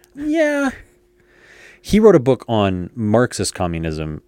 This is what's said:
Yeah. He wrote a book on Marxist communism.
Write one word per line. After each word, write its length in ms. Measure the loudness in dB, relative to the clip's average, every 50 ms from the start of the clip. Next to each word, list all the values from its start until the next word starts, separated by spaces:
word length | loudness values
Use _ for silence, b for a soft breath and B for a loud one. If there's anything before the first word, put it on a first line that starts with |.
| _ _ _
Yeah. 560 | -10 -6 -4 0 0 0 0 0 -2 -4 -4 -6 -8 -20 _ _ _ _ _ _ B B B B B B B B B B B B B
He 200 | B 0 0 6
wrote 140 | 6 8 6
a 40 | 6
book 240 | 4 2 0 0 -2 -2
on 400 | 0 2 2 2 0 -4 -8 -10 -8
Marxist 640 | -6 -2 0 2 2 0 0 -2 -6 -6 -6 -4
communism. 640 | -4 -4 -4 -4 -4 -4 -4 -6 -6 -8 -8 -10 -12 _